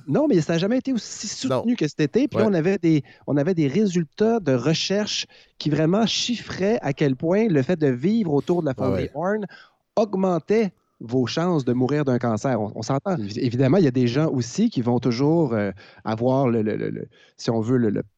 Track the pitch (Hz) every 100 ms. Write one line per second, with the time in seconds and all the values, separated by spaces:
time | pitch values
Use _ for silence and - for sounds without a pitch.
0 | - 170 302 190 147 170 196 254 269 240
1 | - - 208 - 262 254 226 247 156 -
2 | 151 214 294 - 220 185 160 202 165 156
3 | - - - 143 151 175 143 156 214 175
4 | 160 - 214 233 156 127 135 160 - 196
5 | 208 - - - - - 151 147 160 196
6 | 226 - - 233 - - 196 240 139 139
7 | 147 131 165 196 226 151 127 180 139 123
8 | 160 233 170 143 - 175 156 127 131 95
9 | 80 143 180 214 196 - - _ _ -
10 | 214 190 190 170 - 214 208 - _ -
11 | 117 127 117 - 175 165 127 123 127 147
12 | 139 120 117 110 139 117 104 - 113 135
13 | 202 165 101 110 127 120 135 185 147 123
14 | 120 127 156 135 120 - 226 - 120 120
15 | 127 117 143 165 147 113 101 92 - -
16 | - 110 123 131 131 117 107 104 - 107
17 | - _ _ _ - 113 110 131 110 101
18 | 101